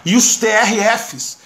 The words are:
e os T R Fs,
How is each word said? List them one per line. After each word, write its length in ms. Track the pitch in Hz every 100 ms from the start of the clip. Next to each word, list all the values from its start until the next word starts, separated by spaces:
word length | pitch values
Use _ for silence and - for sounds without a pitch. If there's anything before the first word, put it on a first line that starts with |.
| 165
e 100 | 233
os 220 | - -
T 100 | 226
R 500 | 214 220 220 208 233
Fs, 420 | - 131 - -